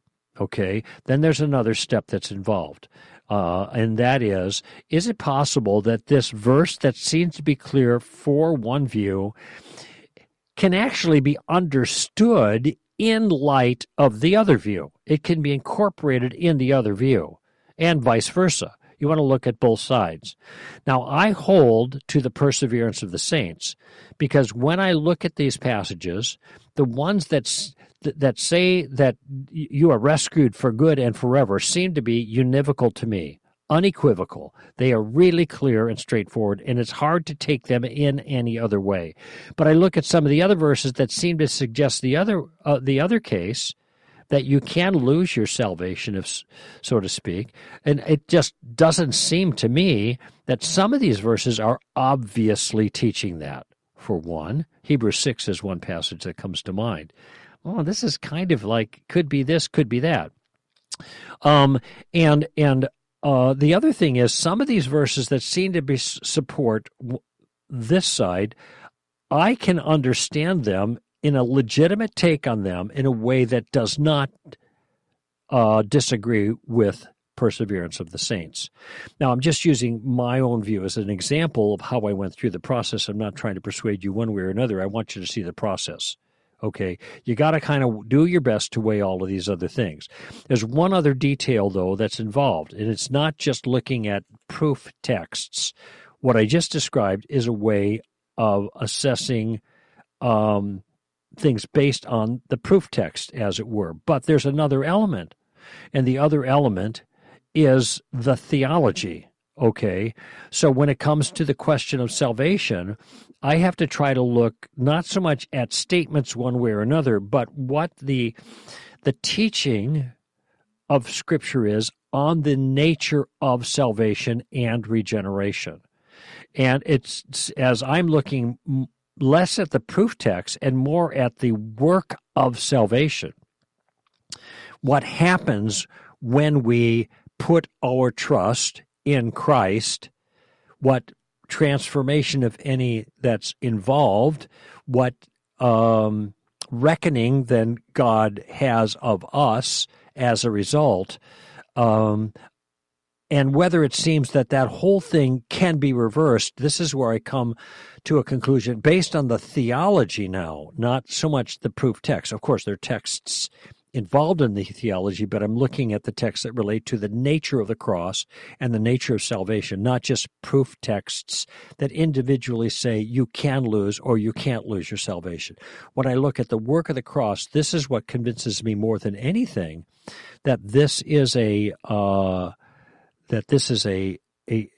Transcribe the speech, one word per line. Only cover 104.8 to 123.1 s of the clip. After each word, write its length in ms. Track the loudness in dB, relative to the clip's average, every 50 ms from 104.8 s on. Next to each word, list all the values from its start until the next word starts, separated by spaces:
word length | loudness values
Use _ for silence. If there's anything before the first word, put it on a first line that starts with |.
| 0
element, 500 | 0 0 2 0 0 -2 -4 -8 -12 _ _ _ _ _ _ -20 -20 -20 -20 -12 -4 0
and 140 | 0 2
the 100 | 2 2
other 280 | 4 2 2 2 2 2
element 580 | 2 2 4 4 2 0 0 -4 -6 -6 -10 -16 _ _ _ _ _ -20 _ _ _ 2
is 460 | 4 6 6 6 6 4 0 -4 -8 _ _ -8
the 240 | -4 0 0 0
theology, 920 | 0 -2 -2 -2 0 0 2 2 2 2 2 0 0 -6 -8 -10 -12 -16 _ _ _ _ _ _ 0
okay? 540 | 0 2 2 2 -2 -2 -2 -2 -4 -6 -8 -12 -20 -20 -20 -20 -18 -10
So 200 | -4 2 2 4
when 180 | 4 4 2 2
it 120 | 2 0
comes 320 | 0 0 2 2 0 -2 -2
to 120 | -4 -2
the 80 | -2 -4
question 460 | -2 0 0 0 0 0 -4 -4 -4
of 140 | -4 -4 -2
salvation, 840 | -2 -2 -2 0 0 0 0 0 0 -2 -2 -4 -4 -4 -8 -10 -12 _ _ -20 -20 -20 _ -14 _ 0
I 140 | 2 2
have 180 | 4 2 2 0 0
to 80 | -2 -2
try 260 | 0 0 0 2 2
to 80 | 2 2
look 460 | 2 4 2 2 2 0 -6 -20 -14 _
not 300 | -2 0 2 2 0 0
so 140 | -2 -2 -2
much 280 | 0 0 0 -2 -4 -8 -6
at 200 | -6 -6 -4 -6
statements 640 | -8 -4 0 0 0 0 0 -2 -2 -2 -2 -4
one 240 | -4 -4 -2 0 0
way 100 | 0 0
or 100 | 0 0
another, 380 | 0 0 0 2 2 2 0 0
but 340 | 0 0 -2 -2 -2 -2 -6
what 380 | -8 -6 -4 -2 -2 -4 -4 _
the, 380 | -10 -6 -4 -2 -2 -2 -4 -6 -8 -20 -20 -20 -20 -20 -20 -20 -20 -20 -20 -14 _ -2
the 140 | -2 -2 _
teaching 920 | -2 -4 -2 0 0 0 0 -2 -2 0 0 0 -2 -2 -2 -2 -4 -6 -10 _ _ _ _ _ _ _ _ _ _ _ _ _ _ 0
of 220 | 0 0 0 -2
Scripture 560 | -10 -10 -4 -2 -4 -4 -2 -2 -2 0 0
is 240 | 0 0 0 -2 -4 -8 _ _ _ -2
on 300 | 0 0 2 0 0 2
the 140 | 0 0
nature 720 | 0 0 0 2 2 2 2 2 0 -2 -2